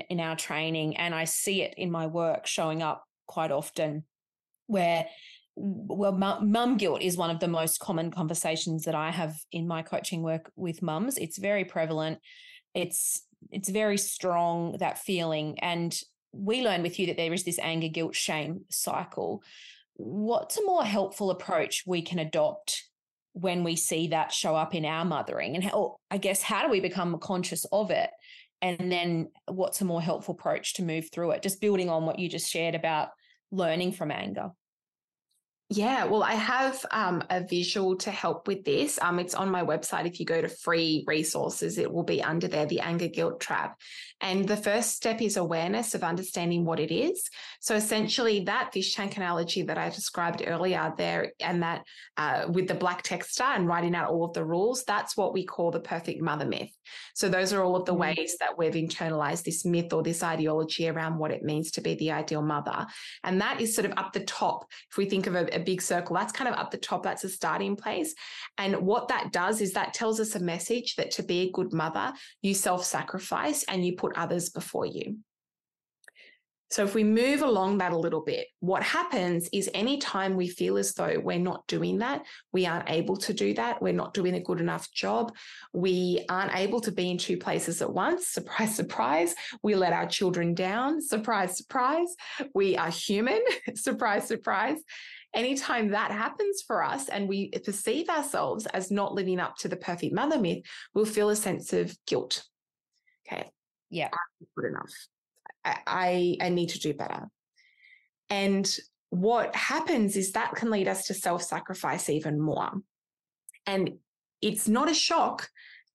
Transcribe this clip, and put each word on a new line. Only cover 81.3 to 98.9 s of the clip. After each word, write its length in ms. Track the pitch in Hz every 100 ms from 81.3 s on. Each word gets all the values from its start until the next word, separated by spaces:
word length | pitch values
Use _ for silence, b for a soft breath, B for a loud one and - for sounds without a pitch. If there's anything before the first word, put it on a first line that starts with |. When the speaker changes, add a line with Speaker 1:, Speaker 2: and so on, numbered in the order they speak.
| 175
Speaker 2:
not 260 | 180 - -
doing 320 | 165 175 190
that, 300 | 240 277 - B B
we 140 | 185 175
aren't 240 | 170 -
able 260 | 160 202 196
to 160 | -
do 220 | - 202 214
that, 260 | 233 -
we're 100 | 185
not 220 | 175 175
doing 220 | 196 180 180
a 40 |
good 200 | 175 170
enough 320 | 170 165 -
job, 420 | - 196 226 220 - B B B
we 500 | 175 185 180 180 175 -
aren't 260 | 185 196 185
able 240 | 196 233
to 100 | 214
be 180 | 180 180
in 80 | 175
two 200 | - 180
places 440 | 196 165 170 165
at 100 | -
once, 360 | 180 247 359 -
surprise, 480 | - - - 220 -
surprise, 580 | 170 - 240 311 339 - B 247
we 100 | 214
let 200 | 190 180
our 120 | 170 175
children 480 | - 190 175 170
down, 480 | 170 185 220 269 320
surprise, 560 | 285 214 220 208 185 -
surprise, 580 | - 262 254 320 349 - B B 269
we 240 | 196 196 -
are 140 | 165
human, 500 | 170 - 202 247 440 494 -
<laughs> 140 | -
surprise, 540 | - 269 220 233 208 -
surprise. 500 | 220 226 196 233 311 - B B B B
Anytime 560 | 226 247 277 - 247 208
that 220 | 196 147
happens 520 | 208 262 - 403 392 -
for 180 | 208
us 240 | 147 277 269
and 220 | 202 196
we 200 | 196 196
perceive 600 | 190 208 196 - 277 339
ourselves 560 | 320 285 180 135 220 214
as 220 | 190
not 240 | 185